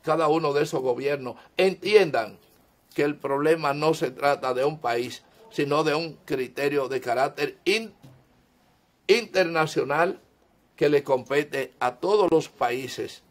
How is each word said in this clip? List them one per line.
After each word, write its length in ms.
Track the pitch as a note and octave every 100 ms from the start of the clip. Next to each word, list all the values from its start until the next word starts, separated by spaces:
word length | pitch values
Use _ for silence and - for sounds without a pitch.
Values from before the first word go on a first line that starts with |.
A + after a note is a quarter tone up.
cada 240 | D#3+ D#3 D#3
uno 260 | D#3+ D#3
de 100 | C#3+
esos 180 | - D3+
gobiernos, 540 | C3 B2 C#3 C#3+ B2+ A2+ - -
entiendan 800 | F#3+ F3+ G3 G#3 E3+ B2+ G#2+ - _ _ _ _ _
que 80 | -
el 120 | D3
problema 580 | D3 C3+ C#3 D3+ E3 D3
no 200 | C#3+ D#3
se 180 | D#3+ C3+
trata 420 | B2+ C#3+ C#3 C3
de 120 | B2+
un 140 | C#3+ D#3
país, 440 | A#2+ A#2+ B2 - _ _ -
sino 320 | - C#3+ D3
de 100 | D#3
un 200 | D3 E3 C#3
criterio 640 | - C#3 B2 - C#3+ C#3+ B2+
de 140 | C3
carácter 560 | B2 A#2+ C#3+ C#3+ C#3+ -
in-, 280 | - G#3+ A3 _ C3+ - _ _ _ _ _ _ _ _ -
internacional 1120 | A3+ G#3 F#3 F3 E3 D#3 - C3+ D3 F3 - _ _ _ _ _
que 140 | - D3
le 140 | D3
compete 720 | C#3+ C3 A#2 C#3 C#3+ C#3 B2+ _
a 160 | B2
todos 360 | - F3+ G#3 F3+
los 180 | D#3+ C#3+
países 760 | - A#2+ B2 C3 - - - _